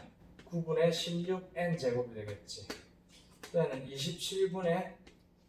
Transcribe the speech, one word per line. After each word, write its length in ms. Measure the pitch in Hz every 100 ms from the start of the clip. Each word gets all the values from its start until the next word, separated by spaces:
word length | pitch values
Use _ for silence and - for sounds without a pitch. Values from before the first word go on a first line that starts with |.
| - - - -
구분의 480 | - 170 165 160 170
십육 600 | 165 180 170 175 185 -
n 220 | 170 175 160
제곱이 380 | 131 123 117
되겠지. 520 | 107 104 101 - - 101 - - - - - - - -
얘는 320 | 170 151 131 131
이십칠분의 1080 | 139 156 170 - 190 190 185 175 175 185 - - - - _